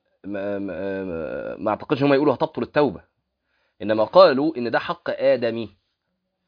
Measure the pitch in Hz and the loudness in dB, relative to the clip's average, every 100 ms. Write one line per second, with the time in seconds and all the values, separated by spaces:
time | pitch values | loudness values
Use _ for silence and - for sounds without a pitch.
0 | _ _ 95 101 101 101 98 85 98 98 | _ _ -10 -8 -6 -6 -6 -8 -6 -6
1 | 95 82 76 65 55 58 104 104 - 131 | -6 -6 -6 -8 -8 -6 -4 -4 -2 0
2 | 143 139 151 120 156 - 117 147 143 80 | 2 4 2 0 -2 -4 -2 0 0 -2
3 | - _ _ _ _ _ _ _ 104 110 | -14 _ _ _ _ _ _ _ -2 0
4 | 107 180 185 131 151 123 117 143 - 170 | 4 8 8 6 0 -2 -4 -4 -4 -6
5 | 131 - 135 131 117 117 104 - _ _ | -6 -2 0 2 0 -4 -8 -14 _ _
6 | _ _ _ _ | _ _ _ _